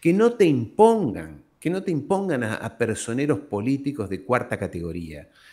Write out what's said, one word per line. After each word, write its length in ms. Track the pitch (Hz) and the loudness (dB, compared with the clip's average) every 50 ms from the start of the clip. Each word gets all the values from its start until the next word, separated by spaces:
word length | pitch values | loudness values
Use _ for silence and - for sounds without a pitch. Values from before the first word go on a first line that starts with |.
que 120 | - 165 | 2 2
no 220 | 180 202 226 240 240 | 4 6 4 4 4
te 100 | 240 190 | 4 4
impongan 960 | 160 139 120 113 - - - 214 226 226 220 180 117 87 85 78 78 76 69 - _ _ _ - | 4 4 2 0 0 4 6 6 6 6 4 0 -2 -4 -6 -8 -12 -16 -20 -20 _ _ _ -4
que 60 | 156 | -4
no 120 | 180 190 | -4 -2
te 80 | 190 196 | -2 -2
impongan 540 | 165 139 - - 196 190 196 185 147 123 117 | -2 -2 0 -2 -2 0 0 -2 -2 -2 -2
a, 120 | 107 110 | -2 -4
a 200 | - - 113 - | -4 -6 -6 -4
personeros 600 | - 117 110 107 - - 117 117 131 147 147 139 - | -2 -2 -2 -2 -4 -4 -4 -2 -2 0 0 0 -2
políticos 720 | - - 104 101 107 131 139 135 139 147 131 104 101 92 | -2 -6 -4 -4 -2 -2 -2 -2 -4 -6 -6 -6 -6 -6
de 100 | 95 92 | -6 -6
cuarta 380 | - - 123 120 - - 110 98 | -2 0 0 0 0 -2 -4 -4
categoría. 680 | 101 85 - 85 85 85 82 87 82 78 78 73 - _ _ _ - - | -4 -6 -6 -6 -8 -6 -8 -8 -10 -10 -12 -14 -16 _ _ _ -20 -20